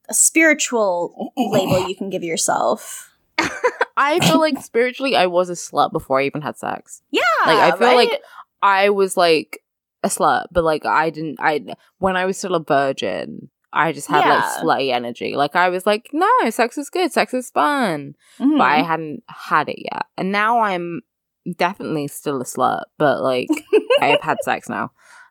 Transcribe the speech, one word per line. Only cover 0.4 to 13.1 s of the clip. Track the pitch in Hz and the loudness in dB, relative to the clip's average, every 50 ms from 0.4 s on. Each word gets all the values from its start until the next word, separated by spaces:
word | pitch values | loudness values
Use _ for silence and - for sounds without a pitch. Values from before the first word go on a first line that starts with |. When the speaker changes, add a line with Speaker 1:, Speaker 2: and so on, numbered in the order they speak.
| 330 311 294 302 - - 254 226 208 196 180 175 175 - - - 233 - | 4 4 4 2 0 -2 0 0 0 0 0 -2 -4 -6 -8 -10 -12 -8
Speaker 2:
<clears throat> | - | -6
Speaker 1:
label | - 247 - - 190 190 - - 185 185 | -4 -2 0 0 0 2 2 2 0 0
you | - 196 | -2 -6
can | - 202 196 | -8 -8 -6
give | 185 180 | -6 -6
yourself. | 165 170 165 190 - - - - - - 247 214 - - - - - - _ _ _ | -6 -6 -4 -2 -2 -2 0 0 0 0 -2 -2 -6 -12 -16 -16 -18 -20 _ _ _
Speaker 2:
<laughs> | _ _ - 330 - - - - 494 - - - - _ | _ _ -4 -4 -2 -4 -2 -2 -2 -2 -2 -4 -4 _
I | - 269 285 311 359 | 0 0 2 2 2
feel | - 339 320 320 | 4 4 4 4
like | 311 311 277 - | 4 2 0 -4
spiritually | - - - 233 247 254 247 - 269 277 220 | -6 -4 -2 0 0 0 -2 -4 -2 0 2
I | - 180 | 2 2
was | 185 175 175 185 175 | 2 2 0 0 0
a | 175 | -4
slut | - - - - 143 143 - | -8 -10 -4 0 0 0 0
before | - 156 - - 131 131 | 0 -4 -2 0 0 0
I | 139 | 0
even | 139 - 151 | 0 -4 -6
had | 147 123 113 | -6 -8 -8
sex. | - - 107 - - - - - - _ _ | -6 -6 -6 -6 -8 -10 -16 -20 -20 _ _
Speaker 1:
Yeah, | - 440 622 698 659 539 392 | -2 0 2 2 2 2 2
Speaker 2:
Like, | 294 160 - 147 165 175 | 2 4 4 4 4 4
I | |
feel | 180 233 240 247 | 4 4 4 6
like | 247 233 233 | 4 4 2
Speaker 1:
right? | 214 - - - - - - _ _ _ | 0 -4 -8 -14 -20 -20 -20 _ _ _
Speaker 2:
I | - 202 196 190 196 202 | 2 2 4 4 4 2
was, | 202 196 196 190 - 185 | 4 2 0 0 2 2
like, | 175 170 160 147 - - - - _ _ _ _ _ _ _ _ | 4 4 4 2 0 -4 -12 -20 _ _ _ _ _ _ _ _
a | - 196 | -6 -4
slut, | - - 185 151 127 - - - | -2 0 2 2 2 2 -2 -2
but, | - 175 165 | -2 0 2
like, | 160 156 147 - | 2 0 0 0
I | - 104 143 160 165 | 0 0 2 0 0
didn't, | 160 156 160 156 127 - | -2 -4 -8 -8 -6 -2
I, | - 156 156 147 98 - - - _ _ _ _ | -2 0 0 -2 -4 -8 -14 -18 _ _ _ _
when | 185 190 185 | -2 -2 0
I | 180 185 | 0 -2
was | 185 190 - | -2 -4 -4
still | - 190 180 | -4 -4 -4
a | 165 | -2
virgin, | 151 - 151 135 139 135 135 - 120 98 | 0 0 0 2 2 0 -2 -4 -4 -4